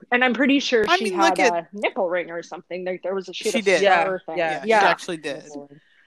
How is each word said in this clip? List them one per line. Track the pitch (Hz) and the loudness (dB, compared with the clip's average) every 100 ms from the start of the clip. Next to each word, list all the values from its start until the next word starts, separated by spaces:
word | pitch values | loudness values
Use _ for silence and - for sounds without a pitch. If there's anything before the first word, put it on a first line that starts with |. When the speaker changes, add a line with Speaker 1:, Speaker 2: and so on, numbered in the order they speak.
| - | 0
Speaker 1:
And | 240 | 2
I'm | 254 | 2
pretty | 226 277 277 | 2 2 2
sure | - 233 262 | 2 2 2
Speaker 2:
I | 370 | 2
Speaker 1:
she | - | 0
Speaker 2:
mean, | |
Speaker 1:
had | - - | 2 2
Speaker 2:
look | - | 4
at | 262 | 2
Speaker 1:
a | 170 165 | 0 -6
nipple | 202 311 240 180 | -6 -4 -2 -2
ring | 175 160 | -2 -6
or | 170 | -10
something. | - 170 - 180 | -12 -16 -12 -10
Like, | 185 180 | -8 -8
there | 180 196 | -6 -6
was | 185 | -8
a, | |
she | - 220 | -8 -4
had | |
Speaker 2:
She | 226 | -2
Speaker 1:
a | |
Speaker 2:
did. | 190 170 | 2 4
Speaker 3:
Yeah, | 196 180 | 4 4
Speaker 1:
scar | 185 185 - | 2 -4 -8
thing. | 160 | -4
Speaker 3:
yeah, | 160 151 | -4 -2
Speaker 2:
She | 214 | 0
Speaker 1:
Yeah. | 214 | 4
Speaker 2:
actually | 185 170 - 160 | 4 0 -6 -10
did. | 151 135 | -8 -12
Speaker 3:
nipple | 147 147 143 | -14 -18 -18
ring. | 147 _ _ | -20 _ _